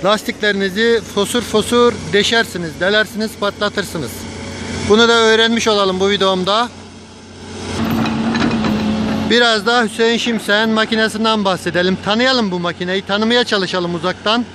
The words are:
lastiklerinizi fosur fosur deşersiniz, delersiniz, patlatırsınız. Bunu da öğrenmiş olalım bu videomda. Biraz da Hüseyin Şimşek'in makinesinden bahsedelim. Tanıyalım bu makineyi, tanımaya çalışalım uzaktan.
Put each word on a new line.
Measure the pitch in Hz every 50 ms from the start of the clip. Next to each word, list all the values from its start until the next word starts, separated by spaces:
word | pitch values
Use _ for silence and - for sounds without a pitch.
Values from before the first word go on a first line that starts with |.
| 170
lastiklerinizi | 190 214 208 - - 202 - 214 208 202 196 196 196 180 208 226 233 233 220 190 - -
fosur | 202 202 190 - 247
fosur | 214 - - 214 208 - 240 240 240 240 220 196 156 156
deşersiniz, | 160 202 202 - 233 233 220 226 - 180 175 160 147 139
delersiniz, | 175 190 208 214 214 214 233 208 220 214 214 -
patlatırsınız. | 202 202 196 - 208 208 - 214 190 - - 175 139 110 - - - - - - - - - - - - - - - -
Bunu | 202 220 233 226
da |
öğrenmiş | 233 233 226 220 220 220 226 226 233 226 - 226
olalım | 214 202 202 190 185 185
bu | 190 196
videomda. | 202 196 196 190 190 185 180 185 202 220 240 233 - - - - - - - - - - - - - - - - - - - - - - 226 226 - 226 220 226 - - - 226 226 233 - - 233 226 214 214 214 214 220 - - - - - - - - -
Biraz | 220 240 240 233 226 214 185
da | 220 240 247 233
Hüseyin | 202 214 - 226 226 233 220
Şimşek'in | - 240 233 208 - - 202 214 220 220
makinesinden | 220 220 220 214 226 220 220 214 - 220 226 220 220 220 202
bahsedelim. | 196 185 165 - 175 160 175 180 185 190 180 -
Tanıyalım | 196 208 226 247 262 262 247 226 196
bu | 180 180
makineyi, | 175 175 165 - 180 180 185 196
tanımaya | 190 196 196 208 220 226 240 247 240
çalışalım | 233 226 202 185 160 - 185 175 170 175
uzaktan. | 170 151 185 180 - - 208 220 240 233 -